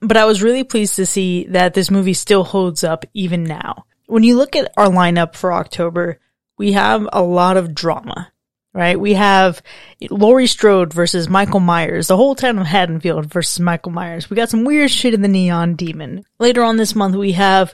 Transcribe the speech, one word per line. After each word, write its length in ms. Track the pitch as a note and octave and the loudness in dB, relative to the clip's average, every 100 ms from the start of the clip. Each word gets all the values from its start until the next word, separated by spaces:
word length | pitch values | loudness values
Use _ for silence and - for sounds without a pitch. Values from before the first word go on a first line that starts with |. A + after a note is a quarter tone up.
but 160 | A3 A3 | 0 2
I 80 | A3 | 4
was 160 | G#3+ | 2
really 220 | G#3+ B3+ | 2 0
pleased 320 | C4 A3+ G#3 - | -2 -2 -2 -2
to 100 | F#3 | -4
see 400 | - F#3 F3 F3 | -2 -2 -2 -2
that 260 | F3+ F3+ F3 | 0 0 0
this 160 | F3+ | 0
movie 240 | G3 F#3+ F3+ | 0 0 -2
still 280 | - G3+ | 0 0
holds 400 | F3+ G3 F#3 D#3+ | 2 -2 -2 -2
up 220 | F3 D#3+ - | -4 -4 -8
even 300 | G#3+ F#3 F3 | -8 -4 -4
now. 420 | E3 D3+ - - - _ - | -6 -8 -12 -14 -18 _ -2
When 160 | A3+ | 2
you 120 | A3+ B3 | 4 4
look 200 | C#4+ - | 2 -2
at 180 | - - | -2 2
our 100 | G#3 | 2
lineup 480 | F3+ F3 F3 E3+ - | 4 2 2 -2 -4
for 180 | F#3 | -4
October, 680 | F3 - - E3+ E3+ F3 E3+ _ _ _ - | -4 -6 -4 -4 -4 -6 -8 _ _ _ -6
we 140 | G3+ | -2
have 360 | G3+ G3+ A3 G#3 | 0 0 0 -2
a 80 | - | -2
lot 340 | F3 F3 F3+ F#3+ | 0 2 2 0
of 200 | E3+ D3 | -2 -4
drama, 560 | E3 D#3 - - F3 _ _ _ _ G3 | -6 -6 -8 -14 -16 _ _ _ _ -4
right? 240 | F3 F3+ | -2 0
We 140 | G3+ | 0
have 480 | G3 G3+ G3 F#3 E3+ - - - _ - | 2 4 4 2 0 -10 -20 -20 _ -10
Laurie 380 | G3+ G#3 C4 B3 | 0 4 6 4
Strode 460 | - G#3+ F#3+ F3 | 2 4 4 2
versus 360 | D#3+ E3+ F#3 D#3+ | 0 -2 -2 0
Michael 320 | F#3+ G3+ G3+ | 0 2 0
Myers, 480 | F3+ E3+ D#3+ E3 E3+ | 2 0 -2 -4 0
the 80 | F#3+ | 2
whole 180 | F#3 - | 2 2
town 240 | B3+ A3 | -2 -2
of 80 | F3 | 0
Haddonfield 580 | G3 F3+ E3 F3 D#3 D3+ | 0 -2 -2 -4 -4 -4
versus 340 | F3 E3 - | -4 -4 -2
Michael 340 | F3 E3+ - | -2 -4 -6
Myers. 360 | E3+ F3 E3 - | -10 -10 -12 -6
We 60 | G3+ | -4
got 140 | A#3 | -2
some 160 | A3+ A#3+ | 0 0
weird 260 | D4 C#4+ | 2 2
shit 220 | - B3+ | 0 0
in 80 | A3+ | 0
the 80 | G3+ | 2
Neon 460 | F#3+ F3+ E3+ E3+ E3 | 2 2 0 -2 -2
Demon. 500 | F3 D#3+ D3+ F#3 - - | -6 -8 -12 -14 -16 -2
Later 220 | A#3+ A#3 | 0 2
on 140 | A#3 A3+ | 2 2
this 180 | G#3+ | 0
month, 220 | A3 G3 F#3+ | 0 0 0
we 160 | G3+ | -2
have 420 | F3+ G3 F#3+ F#3 | 2 2 4 2